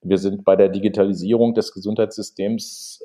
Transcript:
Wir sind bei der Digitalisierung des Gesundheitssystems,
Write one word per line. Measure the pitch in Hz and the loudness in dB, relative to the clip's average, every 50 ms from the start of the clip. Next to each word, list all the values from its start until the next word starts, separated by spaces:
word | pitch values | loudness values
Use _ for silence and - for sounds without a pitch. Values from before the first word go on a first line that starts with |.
| - | -2
Wir | - 98 92 | 0 0 0
sind | 95 98 98 98 - | 0 -2 -4 0 2
bei | 95 95 | 2 6
der | - 98 95 | 6 6 4
Digitalisierung | 95 98 101 104 98 107 98 101 98 85 90 101 117 113 117 117 113 | 4 0 -2 0 2 2 2 2 2 -2 0 0 2 4 4 2 2
des | 110 101 - - | 0 -2 -2 -6
Gesundheitssystems, | 98 92 104 110 113 110 98 - 110 101 - _ - 95 104 113 107 - - - - - - - - | -8 -6 -6 0 0 -2 -2 -2 -10 -12 -12 _ -4 -4 -2 -2 -4 -6 -10 -16 -16 -18 -18 -18 -14